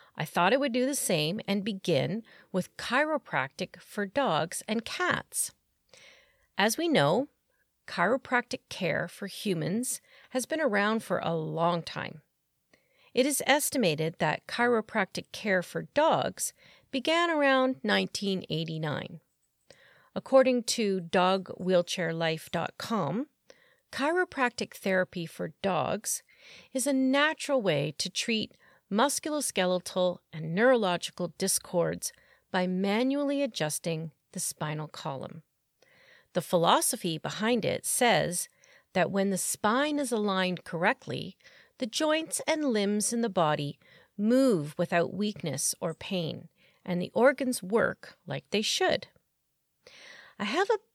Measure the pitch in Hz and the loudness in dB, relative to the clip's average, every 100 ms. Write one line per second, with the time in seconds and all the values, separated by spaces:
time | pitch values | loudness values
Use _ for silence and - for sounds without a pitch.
0 | - - 160 185 180 262 285 247 262 269 | -14 -8 -4 2 4 4 2 0 0 0
1 | - 160 151 208 - 202 202 190 - 143 | 0 0 0 -2 -2 -2 -2 -4 0 2
2 | 139 214 - - _ 185 - - - 247 | 2 -4 -8 -20 _ -4 -4 -8 -2 0
3 | 311 302 - 143 135 - 180 - - - | 2 -2 -2 -2 -2 -6 -10 -10 -10 -6
4 | 196 285 247 151 165 - - 220 - - | -2 0 2 2 0 -6 -4 -4 -4 -2
5 | 359 - - - - - _ _ _ - | 0 0 -2 -6 -6 -8 _ _ _ -20
6 | - - _ _ _ - 214 226 339 226 | -20 -20 _ _ _ 0 0 2 2 4
7 | 143 202 294 _ _ _ _ _ - - | 4 4 -2 _ _ _ _ _ -8 0
8 | 180 254 - 247 - - - - 170 147 | 0 0 0 -2 -2 -8 -10 -4 -2 -2
9 | 165 - 196 - 208 170 156 214 254 - | -4 -8 -12 -6 -4 -2 -2 -2 -4 -8
10 | _ - - 254 240 320 285 202 208 220 | _ -20 -8 -6 -4 0 0 2 2 0
11 | - 180 - 165 156 156 170 170 - 127 | -2 -2 -2 -2 -4 0 0 0 -4 -8
12 | - 156 _ _ _ _ _ _ _ _ | -10 -12 _ _ _ _ _ _ _ _
13 | _ 233 269 277 - 285 - 277 190 151 | _ 0 0 0 2 2 2 2 2 2
14 | 160 - 156 - - - 240 226 220 220 | -2 -2 -2 -2 -6 -2 0 0 0 -2
15 | 185 196 - - 214 185 175 165 160 277 | -2 -6 -10 -6 0 0 0 -6 -2 2
16 | 311 160 - - - - - - _ 262 | 4 4 0 -2 -8 -8 -20 -20 _ -4
17 | 285 330 339 302 277 262 262 262 208 196 | 0 2 2 4 4 4 2 0 0 2
18 | 185 - 196 190 - 156 165 160 156 - | 0 -4 -2 -2 -2 -4 -4 -4 -4 -4
19 | - 160 _ _ _ _ _ - _ _ | -8 -14 _ _ _ _ _ -20 _ _
20 | _ - - 269 262 247 - - 208 190 | _ -10 4 6 6 4 0 0 0 0
21 | 170 190 180 190 180 - 185 175 175 - | 2 4 4 2 -2 -6 2 2 2 -2
22 | 165 165 165 160 - 170 - - - 220 | -2 0 -2 -2 -4 -4 -4 -6 -4 -2
23 | 147 202 302 _ _ - _ _ - - | -2 -2 -6 _ _ -20 _ _ -12 -4
24 | 285 359 359 277 247 - - - 196 185 | 0 0 0 0 -2 -2 -10 -6 -2 0
25 | 180 180 165 - 170 - 196 170 - 202 | 0 -4 -8 -8 -10 -4 -2 0 0 -2
26 | - - _ _ - - - 269 277 262 | -4 -6 _ _ -20 -20 -8 -4 0 2
27 | 262 277 302 311 - 269 196 147 151 - | 4 4 2 0 0 2 2 2 0 -4
28 | 180 - - 220 - _ _ _ - 202 | -6 -4 -2 -2 -4 _ _ _ -4 0
29 | 277 - 311 302 - - 185 180 - 185 | 2 0 -4 -4 -2 0 0 0 -2 0
30 | 180 175 _ 160 160 175 254 247 190 175 | 0 -2 _ -10 -4 2 4 4 2 -2
31 | - - 175 - 190 - - 175 165 180 | -4 -6 -8 -4 -2 -2 -2 0 0 -2
32 | - - _ _ _ 190 185 185 196 214 | -8 -12 _ _ _ -2 0 0 0 2
33 | 262 285 277 285 277 - 151 - 175 160 | 0 0 0 0 -2 -2 -4 -4 -4 -4
34 | 160 - _ 180 - - 151 156 151 - | -6 -12 _ -8 -6 -6 -6 -6 -8 -10
35 | 160 135 - 165 - _ _ _ _ _ | -8 -8 -10 -14 -20 _ _ _ _ _
36 | _ - _ 175 - 175 165 277 - 233 | _ -20 _ -6 0 2 6 4 2 -2
37 | 175 156 151 - 214 240 - - - - | -4 -4 -6 -4 0 0 0 -2 -2 2
38 | 240 165 151 175 - _ _ - _ 190 | 4 4 2 -2 -8 _ _ -20 _ 0
39 | 165 196 196 185 - - 208 247 302 294 | 0 2 0 0 -4 -2 0 2 2 0
40 | 254 226 208 190 185 175 - 165 190 262 | -2 0 0 0 0 -2 -6 -2 0 0
41 | - 131 185 - - - _ - 226 - | -4 -8 -8 -14 -20 -20 _ -10 -6 -2
42 | 311 311 311 - - 320 294 214 202 208 | 0 0 -2 -6 -2 0 0 0 0 0
43 | 202 240 233 190 156 147 143 - _ - | -2 -2 0 2 2 2 -4 -8 _ -20
44 | _ - 208 254 269 180 147 - 175 175 | _ -2 4 6 6 4 0 -4 0 2
45 | - 185 208 - 165 131 - - 175 160 | 0 -2 -4 -4 -6 -4 -4 -4 -6 -6
46 | - 190 156 - - _ _ _ - 175 | -6 -4 -4 -6 -12 _ _ _ -6 -4
47 | - - 254 294 254 240 185 220 - - | -2 4 4 4 -2 -4 -2 0 0 -2
48 | - - 156 135 - 208 214 - 370 - | -14 -16 -10 -10 -4 -2 0 0 2 0
49 | - _ _ _ _ _ _ _ - - | -4 _ _ _ _ _ _ _ -20 -20
50 | - - - - 202 302 392 440 _ | -20 -20 -16 -8 -4 0 2 0 _